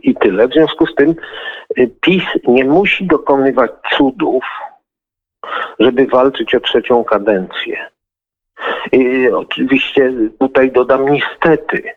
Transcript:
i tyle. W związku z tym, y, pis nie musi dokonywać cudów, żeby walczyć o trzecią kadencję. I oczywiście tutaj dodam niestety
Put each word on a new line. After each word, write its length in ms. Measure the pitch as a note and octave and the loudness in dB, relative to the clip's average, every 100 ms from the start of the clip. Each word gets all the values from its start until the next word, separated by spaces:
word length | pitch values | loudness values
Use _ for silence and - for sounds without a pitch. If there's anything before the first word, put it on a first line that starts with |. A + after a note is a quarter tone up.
i 120 | C#3 | 0
tyle. 340 | A#2+ G#2+ F#2+ B2+ | 2 2 2 2
W 40 | |
związku 340 | D3+ D#3 - D#3+ | 4 2 0 -2
z 80 | |
tym, 200 | - D3 E3 - - - - - - | 2 2 0 -10 -14 -14 -14 -8 -2
y, 120 | B2 - | -2 0
pis 220 | - F#3 - - - | 0 0 0 -4 2
nie 160 | B2 | 2
musi 420 | C3+ D#3+ G3+ - F#3+ | 4 2 2 -2 0
dokonywać 640 | D3+ - C#3 C3+ A#2+ B2 - - - | 0 2 2 2 2 -2 -2 -6 0
cudów, 480 | C#3 C3 - F#4+ - - - _ _ _ _ _ _ _ - - - - | 0 0 -4 -4 -6 -14 -16 _ _ _ _ _ _ _ -12 -10 -10 0
żeby 280 | A#2 B2 C3 | 2 2 2
walczyć 480 | B2+ C3+ C3 A2+ | 2 2 0 -2
o 60 | A#2+ | -2
trzecią 440 | - A#2+ - A#2+ | 0 -4 0 0
kadencję. 840 | A2 G#2 G#2 G2 F#2 - - - - _ _ _ _ _ _ - - - - | 0 0 0 -2 -2 -10 -10 -10 -12 _ _ _ _ _ _ -12 -8 -8 -2
I 360 | C3 B2+ C3 B2+ | 0 2 2 2
oczywiście 840 | - - - C3 C3+ - C#3 C3 B2+ A2 - | 0 -4 -6 0 0 0 0 0 0 -4 -2
tutaj 340 | C3+ C#3 C3 | 0 2 2
dodam 360 | B2+ B2 C3+ C#3 | 2 2 2 2
niestety 760 | C#3+ - - E3 D#3 - - - | 0 -2 -2 0 0 0 -6 -8